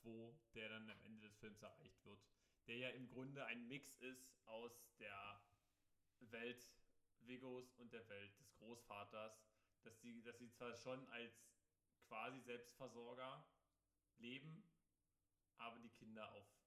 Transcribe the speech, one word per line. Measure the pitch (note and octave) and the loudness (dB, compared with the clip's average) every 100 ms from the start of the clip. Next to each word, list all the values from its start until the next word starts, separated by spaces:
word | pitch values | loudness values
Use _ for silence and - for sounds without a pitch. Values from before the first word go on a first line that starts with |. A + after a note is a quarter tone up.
quo, | A2+ A2+ A#2 - - | 0 0 0 -4 -4
der | A2 A2 | 4 4
dann | A2 A2 | 4 0
am | G2+ | -2
Ende | - G#2+ | -4 -4
des | G#2+ G#2 | -6 -4
Films | A2 G2 | -4 -2
erreicht | G2+ - A#2+ - | -6 -6 -10 -10
wird, | G2+ G#2 - - - - - | -10 -10 -12 -20 -20 -6 2
der | A#2+ | 4
ja | B2+ | 6
im | B2+ A#2 | 4 0
Grunde | A#2+ C3+ C#3 A#2 | 0 0 2 4
ein | A#2+ A#2+ | 4 2
Mix | C#3+ - - | 0 -2 -4
ist | B2+ B2+ - - | -2 -2 -8 -12
aus | - A2+ A#2 - - - | -2 0 0 -4 -12 -6
der | G#2+ G2 G2+ G#2 - - - _ - - - - | -2 0 0 -4 -10 -20 -20 _ -20 -20 -20 -14
Welt | A#2 A#2 A#2+ B2 - - - - - - | -2 4 4 4 -4 -14 -20 -20 -20 -10
Viggos | A#2+ B2+ C3 B2+ B2 | -2 0 2 2 0
und | - A#2 | -6 -4
der | A2+ G#2 | -4 -2
Welt | G2+ G2+ - | -2 -2 -6
des | - - | -16 -8
Großvaters, | A2 A#2 - G2+ G#2 A2 A2 - - - - _ | -6 -4 0 0 2 2 0 -2 -14 -20 -20 _
dass | A2+ G#2 | -10 -6
sie, | A#2+ A#2 | -4 -2
dass | A#2 A#2 | -2 -2
sie | A#2+ | -4
zwar | - A#2+ | 0 2
schon | A2+ B2+ C3 B2 | 2 2 2 2
als | A#2 A#2 - - - _ _ _ - - | 2 2 -2 -14 -20 _ _ _ -16 0
quasi | A2+ A#2+ C3 | 4 4 2
Selbstversorger | A#2+ A#2+ - - B2+ A#2 A#2 B2+ C3 D3 D3+ - _ _ _ _ _ - | 2 0 0 -2 -2 0 -2 2 0 0 -6 -16 _ _ _ _ _ -2
leben, | A#2 C3+ D#3 E3+ - - - _ _ _ _ _ _ - | 2 2 0 -4 -8 -16 -20 _ _ _ _ _ _ -2
aber | A#2 A#2 | 0 0
die | A#2 | -4
Kinder | - A2 A2 G2+ | -6 -4 0 0
auf | G2+ - - | -2 -8 -16